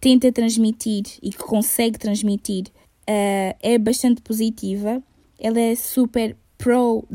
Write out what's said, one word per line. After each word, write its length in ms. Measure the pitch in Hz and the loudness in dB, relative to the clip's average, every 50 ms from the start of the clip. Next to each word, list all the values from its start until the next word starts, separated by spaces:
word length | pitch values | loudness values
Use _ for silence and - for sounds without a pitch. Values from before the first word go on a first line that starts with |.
tenta 320 | - 262 254 247 262 254 | 4 6 6 6 6 4
transmitir 720 | 240 233 233 226 220 226 226 214 220 - - 226 208 202 208 - - - | 2 2 0 2 2 2 2 2 0 -2 -4 -4 -4 -4 -6 -8 -12 -12
e 80 | - 202 | -10 -10
que 80 | - - | -10 -10
consegue 600 | - - 220 208 220 - - - 233 226 220 - | -6 -2 -2 0 0 0 0 0 0 0 -2 -4
transmitir, 680 | - 214 202 208 214 208 202 202 - - 196 185 196 - _ _ _ _ _ _ _ | -4 -4 -2 -2 0 -2 -2 -2 -4 -6 -6 -6 -6 -10 _ _ _ _ _ _ _
eh, 480 | - 214 208 202 202 196 196 190 190 - - | -4 -2 0 0 0 0 0 -2 -4 -4 -4
é 160 | - 226 240 233 | -2 0 2 2
bastante 440 | 208 220 254 - - 247 233 - | 2 0 0 2 2 2 2 0
positiva. 800 | - - 220 220 220 226 220 - 202 190 196 202 208 214 240 262 262 _ _ _ _ _ _ - | -2 -4 -4 -2 -2 -2 -4 -4 -6 -6 -6 -4 -4 -4 -6 -6 -8 _ _ _ _ _ _ -6
Ela 220 | - 226 226 233 | -4 -2 0 0
é 140 | 233 226 233 | 0 0 0
super 600 | 240 - - - 262 247 226 - 233 220 214 - _ _ _ _ | -2 -6 -4 0 0 0 0 0 -2 -4 -4 -6 _ _ _ _
pro 480 | - - 247 240 254 247 233 226 220 - - - | -4 0 2 2 4 2 2 0 -2 -4 -6 -6